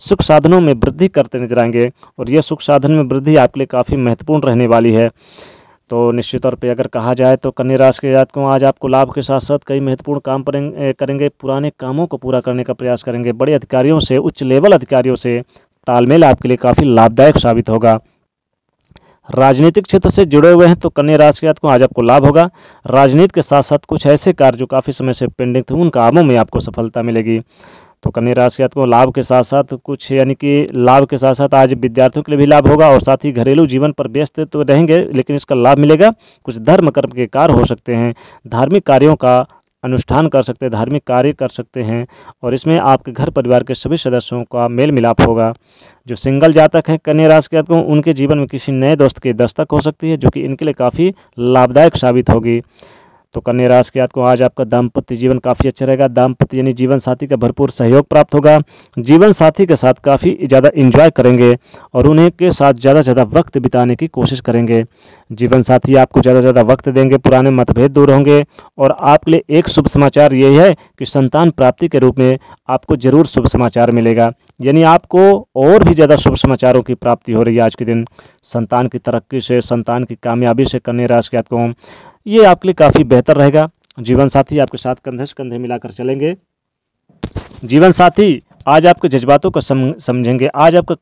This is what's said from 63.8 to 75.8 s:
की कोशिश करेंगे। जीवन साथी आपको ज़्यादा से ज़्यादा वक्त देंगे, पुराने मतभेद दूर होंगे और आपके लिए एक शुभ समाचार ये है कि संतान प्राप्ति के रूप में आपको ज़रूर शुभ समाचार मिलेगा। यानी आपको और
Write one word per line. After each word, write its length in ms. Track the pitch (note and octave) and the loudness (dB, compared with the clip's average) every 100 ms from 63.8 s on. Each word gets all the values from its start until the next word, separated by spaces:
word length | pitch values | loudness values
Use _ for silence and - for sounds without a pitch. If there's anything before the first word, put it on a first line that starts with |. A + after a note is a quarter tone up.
| B2 A#2+ | -2 -2
की 120 | D#3+ | -6
कोशिश 300 | - A#2+ C3 | -4 -4 -4
करेंगे। 400 | - A#2+ A#2 A#2 A2+ _ _ _ - | -4 -2 0 -2 -2 _ _ _ -18
जीवन 300 | G#2+ A#2+ C3 | -6 0 0
साथी 340 | A#2+ B2+ - C3+ | 2 0 2 2
आपको 240 | C3 - | 2 2
ज़्यादा 180 | B2 B2+ | 2 4
से 20 | |
ज़्यादा 180 | B2+ B2 | 4 4
वक्त 260 | A2+ C3 D3 | 2 0 0
देंगे, 280 | C3 C3+ C3+ | 0 2 2
पुराने 340 | - B2+ C3+ | 2 2 2
मतभेद 400 | C3 A#2+ - C3+ | 2 0 0 2
दूर 200 | C#3 C#3+ | 4 4
होंगे 320 | C#3 C#3 D3 C#3+ _ - - | 4 4 2 0 _ -16 -2
और 180 | C3+ - | -2 0
आपके 300 | C#3 D3+ - | 2 2 2
लिए 120 | E3 - | -2 0
एक 200 | D3+ - | -2 0
शुभ 180 | - C#3+ | -2 0
समाचार 460 | D#3 C#3 C#3+ D3 | 0 2 4 2
ये 260 | C3 C3+ C#3+ | 4 4 6
है 140 | F#3+ D#3+ _ - | 4 2 _ -14
कि 80 | B2+ | -6
संतान 460 | C#3+ C3 D3 E3+ | -4 -2 0 0
प्राप्ति 360 | - B2+ - E3+ | 2 0 0 -2
के 120 | C#3 | 0
रूप 200 | B2+ C3+ | 0 2
में 180 | B2+ C3 _ _ - | 0 -2 _ _ -6
आपको 260 | B2+ - C#3+ | -6 -4 -4
ज़रूर 280 | C3 C#3+ D#3 | 2 2 2
शुभ 200 | - A#2+ | -2 -2
समाचार 440 | B2 A#2+ A#2+ A#2 | -2 -2 0 0
मिलेगा। 400 | A#2+ A#2 A2+ A#2 - _ - | 2 0 0 0 -2 _ -6
यानी 220 | C3 D#3 D#3+ | 0 2 4
आपको 440 | E3+ - F3+ G3 G3 - C3 | 2 0 2 4 2 -2 0
और 260 | C#3 G#3 | 4 4